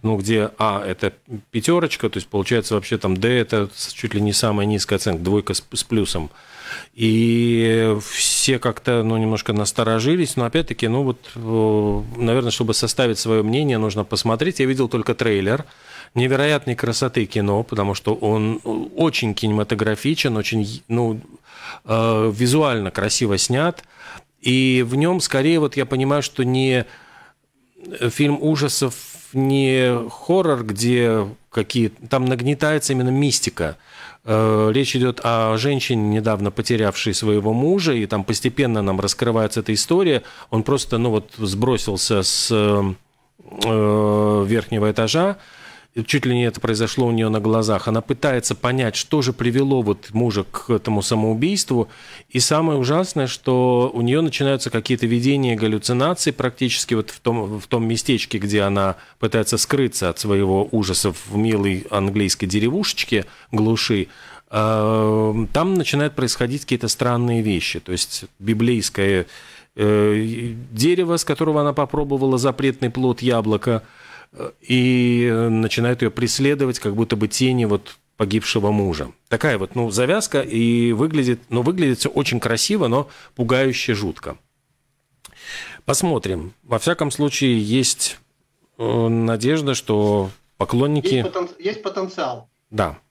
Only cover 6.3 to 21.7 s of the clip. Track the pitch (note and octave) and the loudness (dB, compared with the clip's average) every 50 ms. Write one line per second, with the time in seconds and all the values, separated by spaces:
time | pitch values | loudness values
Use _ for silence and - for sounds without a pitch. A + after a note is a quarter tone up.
6.3 | - - - - - - - - - - - - _ A#2 A2+ A2+ A2 A2+ A2+ A#2 | -12 -20 -20 -20 -20 -20 -16 -14 -14 -14 -14 -18 _ -2 0 2 4 4 4 4
7.3 | A#2 A#2 A#2 A#2+ A#2 A2+ A2+ A2+ A2 A2+ A2+ A2 G#2+ G#2+ G#2 - - - - - | 4 2 2 2 2 2 2 4 4 4 4 2 2 0 -2 -8 -6 -4 -2 -2
8.3 | - - - - C3 A#2+ - B2 G#2+ - - - A#2+ A#2 A2 A2 A2+ A2+ A2 A2 | 0 0 0 0 0 0 0 -2 -4 -2 -2 0 0 2 2 0 0 0 2 0
9.3 | A2 G#2 - - G#2+ G#2 G#2 G2+ - - A2+ A2 A2+ A2+ A2 C#3 E3 F#3 E3 - | 0 -2 -2 -2 -2 0 -2 -2 -2 -2 0 2 2 2 2 2 2 2 0 -2
10.3 | - - A#2+ A#2 - E3 D#3+ - A#2 - - A2 A2+ C3 C#3 C3 B2 B2 - - | -2 -2 -2 0 0 -2 -2 -2 -4 -4 -2 0 0 0 0 0 -2 -4 -8 -18
11.3 | - A#2+ A#2 A2 A2+ A2+ A2 A2 G#2+ G#2+ G#2 G#2 G#2 G#2 G#2+ A2+ A#2 A#2 A#2+ A2+ | -14 -10 -6 -2 0 2 4 4 4 2 2 2 0 -2 -4 -6 -6 -2 0 0
12.3 | A#2 C3 B2 A#2+ - - A#2+ A2 A2 - - A2+ - - C3 A#2+ A2 - - A2+ | 2 2 0 0 -2 -2 -2 0 0 -2 -2 -2 0 0 2 0 0 0 0 2
13.3 | A2 A2 G#2 G#2+ A#2 C#3 D3+ C#3+ B2 A2 A2 G#2+ G2 G#2+ G2+ - - A2 - A2+ | 2 2 2 2 0 0 0 0 0 0 0 -2 -2 -2 -4 -2 -2 -2 0 0
14.3 | A2+ A2 D3+ F#3 F3+ - C3+ C3 C3+ C3 C3 A2+ - A#2 G#2+ - A#2 - A#2+ A2+ | 0 0 0 -2 0 0 0 0 2 0 0 0 0 -2 -2 -2 -2 0 0 2
15.3 | G#2 G2 F#2+ G2 A#2 C#3+ D3+ - - - - - - - - - _ A#2+ B2 B2+ | 2 2 2 0 0 -2 -4 -10 -18 -20 -20 -20 -20 -20 -20 -6 _ 0 0 2
16.3 | C3+ C3 C#3 D3 D3+ C#3+ - C#3 A#2+ A#2 - A#2+ A2+ - C#3 B2+ - B2 A2 G2+ | 2 2 2 2 2 0 0 -4 -4 -2 -2 -2 0 0 -2 0 0 0 -2 0
17.3 | - A2 G2+ G2+ G2+ G#2 A#2 - - G#2 G2+ G2+ G2 - - - A2 - A2 G#2+ | 0 0 0 2 2 0 0 -2 -2 -2 -2 -2 -2 -2 -2 -2 -2 0 0 0
18.3 | G#2+ A2 G#2+ A2 A2+ G#2+ - A#2 A2 A2+ - - - - E3 D#3+ - - C3 A2 | 0 2 0 0 -2 -4 -6 -6 -6 -6 -6 -8 -2 0 0 0 0 0 -2 -2
19.3 | G2+ - - A2 G#2 G#2+ G#2 - A#2 G2+ G#2+ G#2+ G#2+ - - C#3+ D#3+ D#3+ - C#3 | -4 -2 -2 0 0 0 0 -2 -2 -2 0 -2 -2 -2 -2 -2 -2 0 -2 -2
20.3 | A#2 A2 G2+ - A#2 A2+ G#2 G2+ A#2 B2+ _ _ A2+ A#2 A#2+ A2+ A2 A2 - - | -2 -2 -4 -2 -2 -2 -2 -2 -6 -14 _ _ -2 0 0 0 -2 -4 -8 -16
21.3 | - - _ - - - - - | -20 -20 _ -20 -20 -20 -18 -18